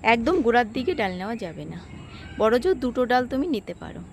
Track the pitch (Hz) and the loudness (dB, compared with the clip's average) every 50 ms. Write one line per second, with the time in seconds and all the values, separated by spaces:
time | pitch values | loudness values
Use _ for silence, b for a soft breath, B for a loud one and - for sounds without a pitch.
0 | - 214 233 233 226 262 359 359 262 226 233 240 247 208 226 262 247 302 359 294 | 4 4 4 4 4 2 2 4 4 4 4 4 4 2 -2 -4 -2 -2 0 0
1 | 220 190 185 180 185 208 233 220 214 170 156 156 151 160 165 170 - - - B | -2 -2 -2 -4 -6 -6 -6 -6 -6 -8 -8 -10 -10 -10 -10 -12 -12 -14 -16 B
2 | B B B B B B B - 214 220 220 247 - 370 370 254 269 247 233 254 | B B B B B B B 2 4 4 4 4 4 4 2 2 0 -2 0 0
3 | 254 226 247 254 254 240 269 262 294 370 294 208 - - 175 - - 165 175 170 | 2 4 4 2 2 2 -2 -2 0 0 0 -2 -2 -6 -12 -10 -10 -12 -12 -12
4 | 175 - | -14 -14